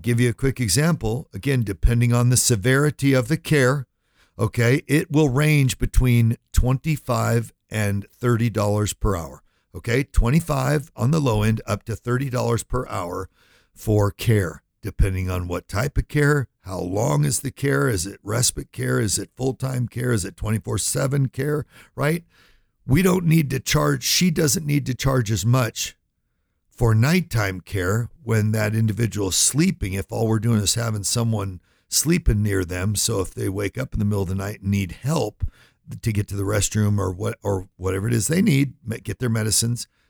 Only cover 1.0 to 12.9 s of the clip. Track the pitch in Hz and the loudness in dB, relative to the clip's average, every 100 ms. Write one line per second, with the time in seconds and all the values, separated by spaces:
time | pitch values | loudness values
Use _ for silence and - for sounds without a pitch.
1 | 110 123 - 92 139 131 104 95 120 120 | -2 -4 -8 -8 -2 -2 -2 0 2 4
2 | 120 120 123 123 - 113 120 135 151 - | 4 4 4 2 2 2 2 2 2 0
3 | 139 131 117 160 - 151 127 143 - _ | 2 2 2 -2 0 2 4 2 -6 _
4 | _ _ _ - 107 - 117 147 - 147 | _ _ _ -4 -2 2 2 2 2 0
5 | - 147 151 127 151 151 131 - 117 - | 2 2 2 2 2 4 2 0 0 2
6 | 127 120 117 117 _ - 120 135 165 147 | 4 4 4 0 _ 0 0 0 0 -4
7 | - 113 110 117 113 _ - 110 104 101 | -2 -2 0 0 -2 _ -8 -2 -2 -2
8 | - - 123 117 117 104 104 104 104 - | -6 -4 0 2 0 0 0 0 -2 -2
9 | 110 90 73 - _ _ _ 87 - 127 | -2 -2 -6 -16 _ _ _ -12 -2 -2
10 | - - 117 156 170 139 131 147 131 - | 0 2 4 2 2 -2 0 -2 -4 -2
11 | 123 160 139 107 110 110 - 104 - 104 | 0 2 2 2 2 0 -2 -6 -6 -8
12 | 123 127 135 120 117 117 - 127 - | -4 -4 -2 -4 -2 -2 -2 -6 -4